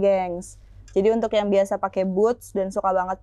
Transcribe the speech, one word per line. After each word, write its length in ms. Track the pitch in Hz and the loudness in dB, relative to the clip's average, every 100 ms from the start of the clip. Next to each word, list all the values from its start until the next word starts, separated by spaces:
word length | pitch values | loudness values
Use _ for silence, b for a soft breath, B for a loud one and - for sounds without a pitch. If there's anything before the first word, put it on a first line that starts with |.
gengs. 560 | 196 190 180 175 185 - b b b | 2 2 -2 -8 -12 -20 b b b
Jadi 240 | - 196 226 | 0 2 2
untuk 160 | 226 | 0
yang 160 | 214 208 | 0 2
biasa 320 | 196 196 196 | 2 0 -2
pakai 240 | 190 190 | -4 -2
boots 480 | 190 185 220 240 - | -2 2 0 0 -6
dan 160 | 202 190 | -4 -4
suka 240 | 196 196 | -2 0
banget 240 | 185 180 190 | 0 -2 -6